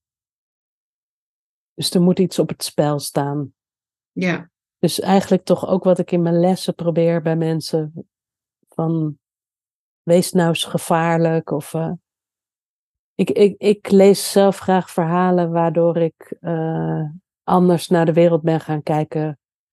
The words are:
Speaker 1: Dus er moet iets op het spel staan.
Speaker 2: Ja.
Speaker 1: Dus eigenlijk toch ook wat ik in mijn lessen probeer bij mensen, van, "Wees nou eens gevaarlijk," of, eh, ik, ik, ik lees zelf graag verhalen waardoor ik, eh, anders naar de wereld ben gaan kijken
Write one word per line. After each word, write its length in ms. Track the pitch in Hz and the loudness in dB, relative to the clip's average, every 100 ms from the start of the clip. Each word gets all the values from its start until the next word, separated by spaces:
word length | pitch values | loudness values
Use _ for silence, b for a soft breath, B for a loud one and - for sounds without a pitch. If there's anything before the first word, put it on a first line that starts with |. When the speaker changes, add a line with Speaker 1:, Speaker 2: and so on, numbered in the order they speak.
| _ _ _ _ _ _ _ _ _ _ _ _ _ _ _ _ _ | _ _ _ _ _ _ _ _ _ _ _ _ _ _ _ _ _
Speaker 1:
Dus 200 | - 151 | -10 -2
er 80 | 190 | 2
moet 180 | 175 180 | 2 2
iets 200 | 185 - | 0 0
op 100 | 165 | -4
het 140 | - | -4
spel 360 | - - 147 147 | -8 -2 -2 -2
staan. 540 | 139 - 143 143 139 _ _ _ _ _ _ | -6 -4 -4 -4 -8 _ _ _ _ _ _
Speaker 2:
Ja. 380 | - 180 165 - _ _ _ | -6 -4 -4 -8 _ _ _
Speaker 1:
Dus 200 | 170 - | -4 -2
eigenlijk 440 | - 190 - 185 | 0 0 2 0
toch 240 | - 175 - | 0 -2 0
ook 160 | 190 | -2
wat 160 | 185 180 | 2 0
ik 120 | 175 | 0
in 100 | 175 | 0
mijn 180 | 170 170 | 0 2
lessen 360 | 175 185 - 175 | 2 0 -4 -6
probeer 460 | 170 165 165 170 | -2 0 0 0
bij 140 | 160 165 | -2 -2
mensen, 580 | 160 160 - 160 151 160 - _ _ _ _ _ _ | -2 -4 -4 -4 -4 -10 -20 _ _ _ _ _ _
van, 520 | - 160 165 156 147 _ _ _ _ _ _ _ _ | -6 -2 -2 -4 -8 _ _ _ _ _ _ _ _
"Wees 280 | - 175 180 | 2 2 2
nou 160 | 185 170 | 0 0
eens 160 | 160 | 0
gevaarlijk," 880 | - 165 - 170 165 165 165 160 160 | -4 -6 -2 0 0 0 0 0 -2
of, 220 | 160 - | -6 -6
eh, 180 | 160 160 175 _ _ _ _ _ _ _ _ _ _ _ - | -6 -6 -8 _ _ _ _ _ _ _ _ _ _ _ -4
ik, 140 | 185 | -2
ik, 260 | - 202 196 | 2 2 2
ik 320 | 208 208 - | -2 -2 2
lees 400 | 196 196 190 - | 4 6 4 2
zelf 260 | 202 196 185 | 2 2 2
graag 340 | - 185 170 | 0 -2 -2
verhalen 600 | - 160 175 185 180 170 | -4 -2 0 2 2 0
waardoor 460 | 170 165 160 170 170 | 0 0 2 0 2
ik, 380 | 165 - - - | -2 -4 -18 -12
eh, 680 | 165 165 160 160 160 160 156 170 _ _ | -6 -4 -4 -4 -4 -4 -6 -12 _ _
anders 440 | - 185 180 170 - | 0 2 4 2 2
naar 180 | 175 165 | 2 2
de 80 | |
wereld 280 | 165 170 165 | 4 4 4
ben 180 | 160 160 | 0 -2
gaan 240 | - 151 | -2 -6
kijken 560 | - 156 151 160 156 147 _ _ _ | -2 -4 -4 -6 -6 -8 _ _ _